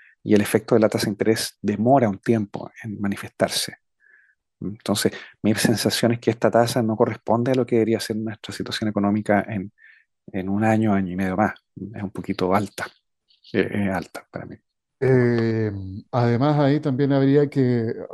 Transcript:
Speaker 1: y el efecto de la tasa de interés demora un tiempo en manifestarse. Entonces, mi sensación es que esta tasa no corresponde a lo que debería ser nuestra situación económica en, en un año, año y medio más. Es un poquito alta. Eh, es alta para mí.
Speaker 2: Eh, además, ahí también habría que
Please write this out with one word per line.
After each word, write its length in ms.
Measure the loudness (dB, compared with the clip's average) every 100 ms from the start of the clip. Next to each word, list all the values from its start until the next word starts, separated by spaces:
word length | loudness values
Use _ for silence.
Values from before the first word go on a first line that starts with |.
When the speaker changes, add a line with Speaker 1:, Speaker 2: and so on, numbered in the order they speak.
| _ _
Speaker 1:
y 100 | 2
el 80 | 2
efecto 320 | 4 0 2
de 80 | 4
la 80 | 4
tasa 160 | 2 -2
de 60 |
interés 480 | 0 0 0 -2 -6
demora 480 | -4 0 4 4 4
un 80 | 0
tiempo 540 | 0 0 -2 -8 -14 -14
en 160 | -12 -6
manifestarse. 800 | -6 -6 -8 -2 -2 -2 -6 -10 _ _ _ _ _ _ _ -12
Entonces, 520 | -10 -8 -4 -2 -2 -4 -16 -4
mi 100 | -2
sensación 600 | 2 2 2 0 0 0
es 60 | 0
que 120 | -2
esta 180 | 0 2
tasa 320 | 4 2 0
no 140 | 0 0
corresponde 560 | 0 -2 -2 0 2
a 40 | 0
lo 100 | 0
que 100 | 0
debería 240 | 2 0
ser 160 | -2 -6
nuestra 380 | -6 -10 -10
situación 360 | -10 -8 -6 -4
económica 560 | 0 0 0 2 0 0
en, 240 | -6 -8 _ -20 _ _ _ -12
en 180 | -8 -4
un 140 | 0
año, 300 | 2 2 2
año 180 | 2 0
y 40 | -2
medio 200 | -2 0
más. 180 | 0 -2 _ -16 -14
Es 80 | -10
un 80 | -10
poquito 460 | -8 -6 -2 0 0
alta. 320 | -2 -8 -12 _ _ _ _ _ -4
Eh, 160 | -2 0
es 180 | 0 -2
alta 360 | -2 -6 -14 -16
para 140 | -14 -14
mí. 100 | -16 _ _ _ -2
Speaker 2:
Eh, 720 | 2 4 4 2 0 0 -2 -4 -10 -14 -4
además, 480 | 0 2 2 2 2
ahí 220 | 2 2
también 320 | 0 0 2
habría 360 | 2 4 4 2
que 440 | 2 2 2 -2 -6 -6